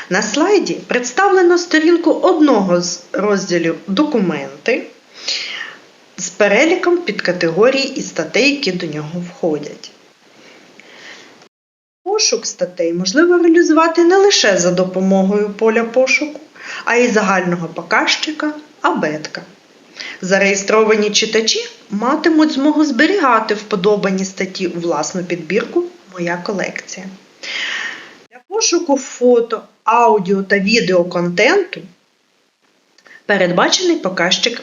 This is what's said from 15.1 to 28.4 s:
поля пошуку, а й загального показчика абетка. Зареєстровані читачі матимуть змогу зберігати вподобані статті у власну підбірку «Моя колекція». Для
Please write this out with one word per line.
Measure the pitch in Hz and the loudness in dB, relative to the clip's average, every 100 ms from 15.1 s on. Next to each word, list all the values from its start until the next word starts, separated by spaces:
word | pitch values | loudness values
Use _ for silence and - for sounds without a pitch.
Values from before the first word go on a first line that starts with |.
| 190 190 208 208 | 2 2 0 -2
поля | 196 220 226 | 0 0 2
пошуку, | 226 262 262 - 302 - - - - - - | 0 2 2 0 -4 -10 -20 -20 -16 -8 0
а | 233 | 2
й | 247 | 2
загального | 202 196 190 180 175 160 | 2 2 0 0 -2 -4
показчика | 175 170 220 311 - 311 302 302 302 - _ | -10 -4 -2 0 -2 -4 -4 -6 -6 -14 _
абетка. | - 269 160 151 - - - - _ _ _ - - - | -2 -2 -2 -4 -10 -14 -16 -20 _ _ _ -16 -16 -10
Зареєстровані | 180 190 196 202 196 220 220 214 208 | -2 2 2 0 2 2 4 2 2
читачі | 202 220 220 226 427 480 - - | 0 0 0 0 -2 -6 -12 -10
матимуть | 202 240 311 349 311 311 | -4 -2 0 2 4 2
змогу | 262 294 294 294 | 2 2 2 2
зберігати | 233 320 403 269 226 220 | 2 2 2 2 2 0
вподобані | 208 - 202 202 202 196 190 190 | -6 -4 -2 0 2 0 -2 -4
статті | - 190 - 175 | -6 -8 -6 -6
у | 170 | -4
власну | 170 147 156 185 | -4 -4 -4 -6
підбірку | 170 175 156 202 233 349 - - - | -6 -6 -4 -4 -2 -4 -4 -8 -16
«Моя | 185 170 175 | -8 -6 -6
колекція». | 175 190 - - - 190 190 190 _ _ - - - - - - - - _ | -6 -6 -6 -8 -14 -16 -16 -18 _ _ -12 -10 -8 -8 -10 -12 -18 -20 _
Для | 254 | -20